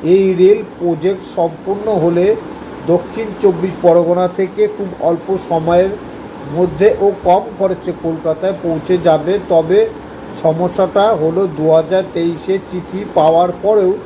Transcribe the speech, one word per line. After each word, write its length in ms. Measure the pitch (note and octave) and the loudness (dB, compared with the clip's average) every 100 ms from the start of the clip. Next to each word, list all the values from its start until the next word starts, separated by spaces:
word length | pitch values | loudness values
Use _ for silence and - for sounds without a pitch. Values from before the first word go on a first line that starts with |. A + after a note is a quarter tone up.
এই 200 | D#3 F#3+ F#3+ | 4 4 4
রেল 260 | F3+ F#3 A3 G#3 - | 4 6 4 0 -6
প্রজেক্ট 440 | F3 E3 F3 F#3+ - - | -4 0 -2 -2 -6 -2
সম্পূর্ণ 520 | E3+ D#3+ - G3+ G#3+ G3+ | -2 -2 -6 -4 0 0
হলে 220 | E3 E3+ F#3 A3 - - - - - | 2 2 2 0 -4 -14 -14 -12 0
দক্ষিণ 400 | F3 - - A3 F#3 | 0 0 -8 -8 0
চব্বিশ 340 | G3+ E3+ F#3 D#3+ | 2 2 -4 2
পরগনা 460 | F3 E3+ E3+ F3 F3+ | 4 4 4 2 0
থেকে 360 | F3+ F#3 G#3 G#3 | 0 -4 0 -2
খুব 220 | - G3 F3 | 0 -8 -4
অল্প 260 | D#3+ E3+ - F#3+ - | -2 -2 -2 -4 -2
সময়ের 420 | E3 D#3+ F3 F#3+ G#3 - - - - - | -2 2 2 2 -2 -12 -16 -16 -14 -8
মধ্যে 340 | D3+ F#3 D3 G3+ - | -2 -2 4 2 4
ও 80 | G3+ G3 | 0 0
কম 200 | - F3+ A3 G3 | 2 2 2 -4
খরচে 360 | F#3+ F3+ - E3 | -2 -2 -6 -6
কলকাতায় 520 | E3 D#3+ E3 D#3 F#3 F#3+ | -6 -4 -4 -2 -2 -4
পৌঁছে 340 | E3+ D#3+ - F3+ | -4 -4 0 0
যাবে। 360 | E3+ D#3 D3+ G3 - | 2 2 2 -4 2
তবে 300 | E3+ D#3+ G3 A3 - - - - - | 0 4 2 2 -2 -16 -16 -14 -2
সমস্যাটা 640 | D#3+ D#3+ F3+ F3 F#3 G3+ G#3 G3+ | -2 0 -2 0 0 2 2 2
হলো 200 | D#3 E3+ G3 | 0 0 -2
দু 180 | D3+ D#3 | -2 2
হাজার 340 | D#3+ D#3+ F#3+ F#3 | 2 2 0 -2
তেইশে 420 | F3 E3+ E3+ - F#3+ F#3+ | -2 -2 -4 -4 -4 -4
চিঠি 320 | F#3 F3 F#3 G3+ | -10 -8 -8 -2
পাওয়ার 380 | - D#3 E3 F3 F3 | 2 4 4 2 0
পরেও 300 | G3 G#3+ F#3 G3+ | 2 2 2 0